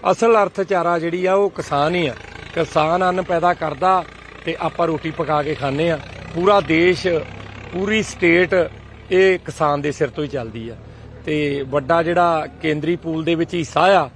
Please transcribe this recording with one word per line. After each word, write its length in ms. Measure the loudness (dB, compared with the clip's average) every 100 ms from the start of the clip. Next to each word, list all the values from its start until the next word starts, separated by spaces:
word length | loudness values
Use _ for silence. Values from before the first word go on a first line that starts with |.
| 0
ਅਸਲ 320 | 2 4 4
ਅਰਥਚਾਰਾ 560 | 2 -2 -2 0 0 0
ਜਿਹੜੀ 260 | -2 -2
ਆ, 80 | 0
ਉਹ 160 | 2 0
ਕਿਸਾਨ 460 | -4 -4 0 0
ਹੀ 120 | 0 -2
ਆ। 60 | -4 -16 -18 -8
ਕਿਸਾਨ 560 | -4 0 0 2 2 0
ਅੰਨ 120 | -2
ਪੈਦਾ 320 | -2 0 0
ਕਰਦਾ 500 | 0 -4 0 2 2 -2 -16 -20 -10
ਤੇ 120 | -8 -4
ਆਪਾਂ 280 | -4 -2 -2
ਰੋਟੀ 240 | -2 -6
ਪਕਾ 320 | -6 -2 -2
ਕੇ 120 | -2
ਖਾਂਦੇ 360 | -4 -2 0 0
ਆ। 80 | -2 -6 -16 -10
ਪੂਰਾ 240 | 0 4 4
ਦੇਸ਼, 480 | 4 2 4 2 0 -2 -4 -14 -16 -16 -10
ਪੂਰੀ 300 | -6 0 0
ਸਟੇਟ 520 | -2 0 4 4 4 2 0 -6 -20 -20 0
ਇਹ 280 | 4 4 2
ਕਿਸਾਨ 420 | -4 -2 0 0
ਦੇ 100 | -2
ਸਿਰ 180 | -2 -4
ਤੋਂ 140 | -2
ਹੀ 60 | -6
ਚੱਲਦੀ 400 | -6 -8 -10 -12
ਆ। 60 | -14 -18 -20 -20 -12
ਤੇ 400 | -4 -2 0 -2 -2
ਵੱਡਾ 340 | -2 2 2
ਜਿਹੜਾ 440 | 4 2 2 2 -4 -4
ਕੇਂਦਰੀ 340 | -2 -2 -2
ਪੂਲ 280 | -2 -4 -4
ਦੇ 120 | -2
ਵਿੱਚ 200 | 0 -2
ਹਿੱਸਾ 260 | -4 -2 2
ਆ 280 | 4 4 2